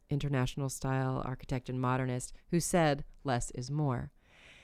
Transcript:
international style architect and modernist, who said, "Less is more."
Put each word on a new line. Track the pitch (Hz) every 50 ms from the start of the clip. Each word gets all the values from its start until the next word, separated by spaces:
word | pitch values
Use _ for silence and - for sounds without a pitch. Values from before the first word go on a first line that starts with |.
| _ -
international | 147 143 143 143 143 131 127 127 - - 139 131
style | - - - 135 131 131 131 131 131 131 -
architect | - 131 127 - - 139 127 - -
and | 127 127
modernist, | 127 127 127 131 131 127 123 127 - - - - - -
who | - 170
said, | 156 - - 180 165 151 143 143 - - - - -
"Less | 139 123 120 - -
is | - - 120 127
more." | 143 151 151 139 123 120 135 143 _ _ _ _ - - - - - -